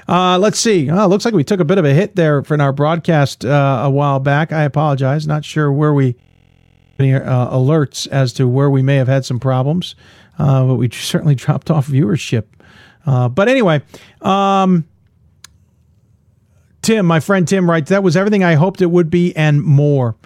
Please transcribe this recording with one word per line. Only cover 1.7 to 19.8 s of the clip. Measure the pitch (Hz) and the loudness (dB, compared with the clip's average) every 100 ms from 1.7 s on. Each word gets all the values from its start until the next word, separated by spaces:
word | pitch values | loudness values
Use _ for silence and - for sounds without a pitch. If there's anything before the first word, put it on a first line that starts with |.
| 190 | 2
of | |
a | 147 | 2
hit | 139 202 | 2 0
there | 180 160 143 | 0 0 0
for, | - | -2
in | 151 | -2
our | 139 | 0
broadcast, | 139 147 165 - 156 139 - | 0 -2 -2 0 0 0 -2
uh, | 123 143 139 127 | -2 0 0 0
a | 139 | 0
while | 139 143 135 | 0 0 -2
back. | 135 143 156 | 0 -2 -2
I | 156 | -2
apologize. | 147 147 151 135 131 151 151 | -2 0 -2 0 -2 -2 -4
Not | 151 | -6
sure | - 156 147 | -4 -2 -2
where | 143 151 | 0 2
we, | 143 131 120 _ _ _ _ _ _ _ - | 2 0 -4 _ _ _ _ _ _ _ -2
any, | 135 | 0
uh, | 135 - 127 123 | 0 0 -2 0
alerts | 131 131 160 135 - - | 0 2 2 0 -6 -4
as | 139 131 | -2 -2
to | - 127 | 0 0
where | 131 143 | 2 2
we | 135 | 2
may | 135 139 | 2 2
have | 127 | 2
had | 139 | 0
some | 131 123 | -2 -4
problems, | 131 127 135 175 - - - - _ - | -2 0 0 -4 -6 -16 -20 -20 _ -4
uh, | 151 135 | 0 2
but | 131 123 | 2 0
we | 123 | -2
certainly | - - 175 160 | -4 -6 -2 0
dropped | 135 - 143 - | 0 -2 -4 -2
off | 156 135 | -2 0
viewership. | 135 196 170 - 117 - _ - - - _ | 0 0 -2 -4 -6 -6 _ -20 -20 -20 _
Uh, | 147 127 123 | -2 0 0
but | 127 214 | 0 0
anyway, | 262 196 151 - - - _ | 2 2 0 -4 -20 -20 _
um, | - 196 196 196 190 175 156 _ _ _ _ _ - _ _ _ _ _ _ _ _ _ _ _ _ _ | -2 0 0 0 2 0 -2 _ _ _ _ _ -20 _ _ _ _ _ _ _ _ _ _ _ _ _
Tim, | - 220 175 | -2 0 2
my | 165 | 0
friend | - 196 160 | 0 0 0
Tim | 190 175 | 0 2
writes, | 165 139 | 0 0
"That | 196 | 0
was | 190 180 | 2 0
everything | 202 208 | 0 2
I | 175 | 2
hoped | 151 190 190 | 2 0 0
it | 175 | 0
would | 175 160 | 2 2
be | 175 175 156 | 0 0 0
and | 151 147 | 0 2
more." | 156 139 | 2 2